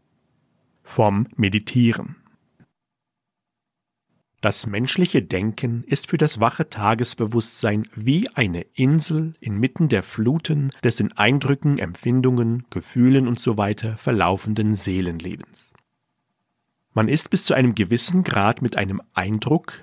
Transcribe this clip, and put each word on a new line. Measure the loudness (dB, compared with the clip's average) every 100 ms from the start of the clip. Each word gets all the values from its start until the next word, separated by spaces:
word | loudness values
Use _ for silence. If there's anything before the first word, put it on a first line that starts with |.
| _ _ _ _ _ _ _ _
Vom | -8 0 2 2 -2 0
Meditieren. | 0 0 -2 2 2 0 -6 -14 _ _ _ _ _ _ _ _ _ _ _ _ _ _ _ _ _ _ _ _ _ _
Das | -2 -2 -4
menschliche | -4 -2 0 0 0
Denken | 0 -2 -2 -4 -4 -4 -4
ist | -4 -2
für | 0
das | 0 2
wache | 0 0 -6
Tagesbewusstsein | -2 0 0 0 -2 -2 -2 -2 -2 -2 -2 -4
wie | -4 0 0 0
eine | -2 -2 -4 -8
Insel | -2 2 2 0 -2 -4 -8
inmitten | -6 -2 -2 0 0
der | 0
Fluten | -2 -2 0 0 0 -2 -2 -2
des | -2 0
in | -2
Eindrücken, | 0 2 2 2 0 0 0
Empfindungen, | -2 -6 -2 2 2 2 0 -2 -6
Gefühlen | -10 -6 2 4 6 2
und | 0
so | 0 0
weiter | 0 -2 -6 -6
verlaufenden | -2 2 2 0 -2 0 0 0
Seelenlebens. | 0 -2 -2 -6 -8 -12 -14 -20 -20 _ _ _ _ _ _ _ _ _ _ _ _
Man | 0 2
ist | 2 0
bis | 0
zu | 2
einem | 4 4 2
gewissen | 2 2 2 2
Grad | 0 2 2 0
mit | -2 -2
einem | -4 -6 -8
Eindruck, | -4 -2 -2 0 0 -2 -16